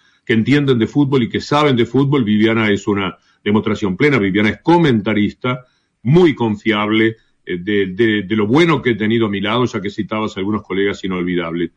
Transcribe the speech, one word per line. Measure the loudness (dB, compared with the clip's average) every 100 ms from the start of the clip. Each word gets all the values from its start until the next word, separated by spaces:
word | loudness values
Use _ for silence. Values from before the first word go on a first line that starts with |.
| _ _
que | -4
entienden | -2 2 2 2 0
de | 0
fútbol | 0 2 0
y | -2
que | -4
saben | -2 0 2 2
de | 0
fútbol. | 0 0 0
Viviana | 2 2 2 2 0
es | -2 -2
una | -2 -4 -8 _ _
demostración | -2 0 0 -2 -2 0
plena. | 2 2
Viviana | 0 2 0
es | 0
comentarista, | 2 4 4 2 0 0 0 -2 -6 -6 -8 _ _ _
muy | 2 4 4
confiable, | 2 -2 -2 -2 -2 0 2 2 0 _ _
eh, | -10 -8
de, | -2 -2 -2
de, | 0 0 0
de | -2 -2
lo | 2
bueno | 2 2 0
que | 0
he | -2
tenido | 0 0 0
a |
mi | -2
lado, | -4 -2 -2
ya | -4
que | -8
citabas | -8 -6 -6 -6 -6
a |
algunos | -6 -6
colegas | -4 -2 -2 -4
inolvidables. | -6 -6 -4 -4 -4 -6 -8